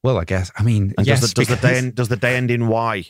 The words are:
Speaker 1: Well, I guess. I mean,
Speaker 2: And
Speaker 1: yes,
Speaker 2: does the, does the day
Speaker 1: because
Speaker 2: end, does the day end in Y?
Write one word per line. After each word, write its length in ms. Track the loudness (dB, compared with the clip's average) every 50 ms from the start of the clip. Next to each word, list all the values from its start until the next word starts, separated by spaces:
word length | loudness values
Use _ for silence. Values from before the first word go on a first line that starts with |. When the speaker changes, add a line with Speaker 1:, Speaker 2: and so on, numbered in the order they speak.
| 0
Speaker 1:
Well, 140 | 0 0
I 80 | 0 -2
guess. 260 | -2 -2 -2 -2 -4 -4
I 60 | -2 0
mean, 300 | 2 2 2 2 0 0
Speaker 2:
And 100 | 0 2
Speaker 1:
yes, 140 | 2 2 2
Speaker 2:
does 120 | 2 0 0
the, 80 | 0 0
does 20 |
the 80 | 0 0
day 60 | 0
Speaker 1:
because 160 | 2 0 0 0 -2
Speaker 2:
end, 120 | -4 -4
does 120 | -4 -2 -2
the 80 | -2
day 180 | -2 0 0 0
end 160 | 0 0 0
in 160 | 0 0 0
Y? 380 | 0 0 0 0 -2 -2 -4 -6 -10